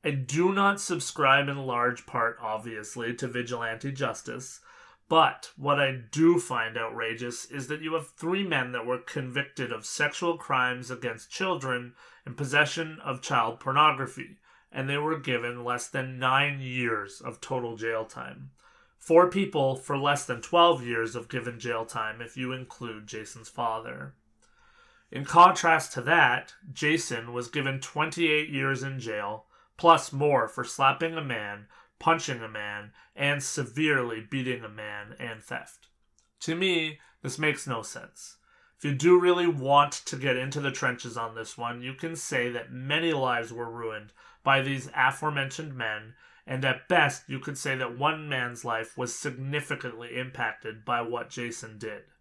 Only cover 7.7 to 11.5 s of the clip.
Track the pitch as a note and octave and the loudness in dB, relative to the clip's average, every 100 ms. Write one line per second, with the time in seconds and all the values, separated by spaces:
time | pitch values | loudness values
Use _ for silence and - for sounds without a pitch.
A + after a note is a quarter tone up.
7.7 | D3+ D#3 D#3+ D3 _ D#3+ F#3+ G3 D3 B2 | -6 -2 -4 -4 _ -2 -2 0 0 -2
8.7 | B2 A#2 B2 - - B2+ B2+ C#3 - B2 | -4 -2 -4 -4 -6 -4 -4 -6 -6 -6
9.7 | A2+ - - D3 - F3 E3+ - C3 B2 | -6 -8 -2 -2 0 -2 -2 0 0 2
10.7 | B2 B2 B2+ B2 A2 - - F#3+ | -2 -8 -6 -6 -8 -12 -6 -2